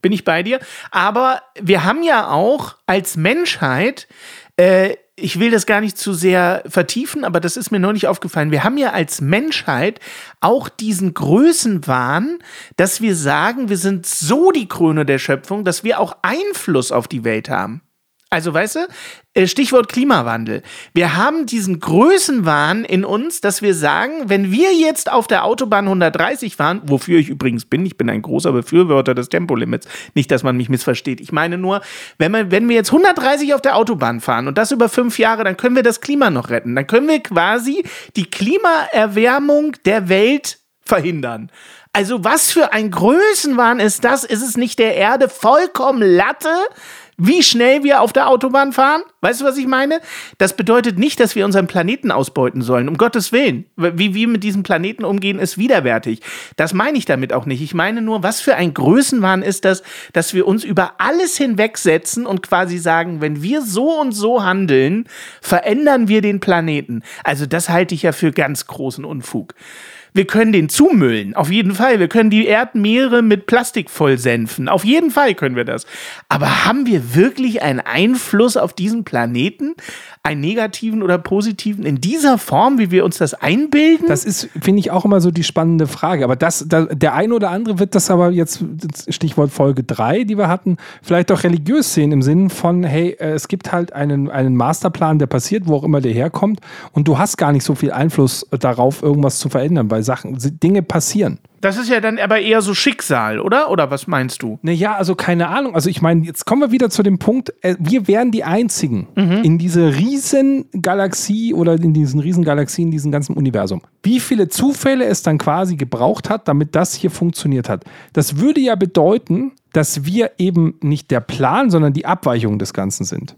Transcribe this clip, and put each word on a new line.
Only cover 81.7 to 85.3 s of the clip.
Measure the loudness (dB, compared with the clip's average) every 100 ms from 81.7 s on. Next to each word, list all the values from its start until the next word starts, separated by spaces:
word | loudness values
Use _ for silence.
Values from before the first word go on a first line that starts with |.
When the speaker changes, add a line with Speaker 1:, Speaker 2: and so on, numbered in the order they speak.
| -4 -4
Speaker 1:
in | -2
dieser | -2 2 2 2
Form, | 0 2 2 2
wie | 2
wir | 2 0
uns | 0
das | -4
einbilden? | -2 0 0 2 4 4 4 2
Speaker 2:
Das | 0 -2
ist, | -6 -8 -4
finde | 2 2
ich, | 2
auch | 0 2
immer | 4
so | 2